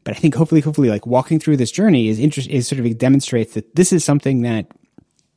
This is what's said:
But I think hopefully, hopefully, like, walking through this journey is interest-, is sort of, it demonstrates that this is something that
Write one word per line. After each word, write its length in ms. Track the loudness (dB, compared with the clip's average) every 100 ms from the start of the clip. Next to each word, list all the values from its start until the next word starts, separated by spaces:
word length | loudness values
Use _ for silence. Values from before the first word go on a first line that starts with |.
But 120 | -12 -2
I 40 |
think 160 | 0 2
hopefully, 260 | 2 2
hopefully, 280 | 0 0 0
like, 160 | 0 0
walking 340 | -2 0 -2
through 180 | 0 0
this 140 | 0
journey 360 | 0 2 4 2
is 120 | 0
interest-, 300 | -2 -2 -4
is 180 | -4 -4
sort 120 | -4
of, 60 | -4
it 120 | 0
demonstrates 560 | 2 2 2 -4 -4
that 220 | -8 -4 0
this 180 | 2
is 100 | 2
something 380 | 0 0 0 -2
that 260 | -2 -4 -6 _ _ _ -20 _ _